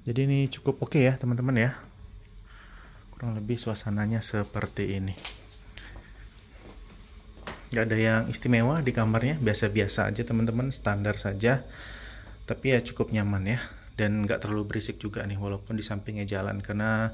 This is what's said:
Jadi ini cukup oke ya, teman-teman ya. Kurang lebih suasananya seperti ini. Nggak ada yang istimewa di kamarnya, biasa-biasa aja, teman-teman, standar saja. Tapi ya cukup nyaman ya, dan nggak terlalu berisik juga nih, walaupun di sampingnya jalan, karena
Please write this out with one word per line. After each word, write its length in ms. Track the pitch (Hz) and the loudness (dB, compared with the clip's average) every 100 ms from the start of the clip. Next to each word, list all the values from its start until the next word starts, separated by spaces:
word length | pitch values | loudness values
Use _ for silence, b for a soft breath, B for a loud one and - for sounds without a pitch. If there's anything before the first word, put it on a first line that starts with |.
Jadi 240 | - 117 | -2 2
ini 240 | 139 139 135 | 4 4 2
cukup 320 | - - 135 | 0 -2 -2
oke 160 | - 156 | 0 4
ya, 240 | 127 131 | 4 4
teman-teman 320 | 123 120 123 127 | 0 0 2 4
ya. 160 | 117 131 - - - - - - - B B B B B B | 2 0 -14 -20 -18 -18 -18 -20 -20 B B B B B B
Kurang 240 | - 120 110 | -8 -6 -4
lebih 240 | 104 117 | -2 -2
suasananya 640 | - 107 - 104 104 113 | -2 -4 -2 0 0 0
seperti 720 | - 107 104 107 101 - 101 98 | 0 -2 -2 -4 -6 -4 -4 -2
ini. 160 | 95 95 - - - - - - B B B B B B B B B - - - - - - - - - - | -4 -6 -10 -12 -18 -20 -20 -18 B B B B B B B B B -20 -20 -20 -20 -20 -20 -16 -14 -14 -4
Nggak 160 | 117 | 0
ada 140 | 110 110 | 2 4
yang 220 | 110 110 113 | 6 4 2
istimewa 480 | 113 - 120 117 160 | -2 4 4 6 4
di 160 | 131 120 | 2 2
kamarnya, 400 | 110 110 120 156 | 4 4 2 2
biasa-biasa 640 | 117 104 110 104 101 - 101 | 2 2 2 2 2 2 2
aja, 160 | 104 | 0
teman-teman, 480 | 117 113 113 113 131 | 0 2 2 2 -2
standar 480 | 131 - 101 104 104 | -2 0 2 0 0
saja. 480 | 104 98 113 135 - B B B B B B B - | -2 2 4 4 0 B B B B B B B -8
Tapi 240 | - 131 | -2 4
ya 80 | 127 | 4
cukup 320 | 117 - 131 | 2 -2 0
nyaman 320 | 110 104 101 | 2 2 2
ya, 160 | 95 120 B B B - | 2 0 B B B 0
dan 240 | 107 107 | 2 2
nggak 160 | 101 - | 2 0
terlalu 320 | 104 107 104 | 0 -2 0
berisik 240 | 110 101 113 | -2 -4 -6
juga 240 | 104 101 101 | -6 -4 -4
nih, 80 | 98 | -4
walaupun 400 | 101 98 - 110 | -2 -4 -4 -4
di 80 | |
sampingnya 400 | - 104 98 104 | -2 -4 -4 -6
jalan, 400 | 101 101 98 101 | -2 -2 -2 -4
karena 480 | 98 104 107 110 113 | -4 0 2 2 0